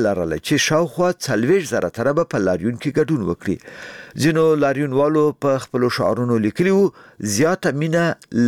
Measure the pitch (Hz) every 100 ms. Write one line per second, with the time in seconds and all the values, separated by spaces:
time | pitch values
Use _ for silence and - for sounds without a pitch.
0 | 107 95 82 78 - 143 - 160 170 -
1 | 180 175 - 110 120 196 151 107 87 -
2 | 123 147 165 127 92 90 104 120 147 143
3 | 151 151 87 85 - - - - - -
4 | - - 147 160 160 156 139 135 147 131
5 | 147 156 151 - 143 131 - 127 123 -
6 | 92 110 123 113 107 - 180 196 190 -
7 | - - - 202 170 185 175 139 160 170
8 | 170 - - 117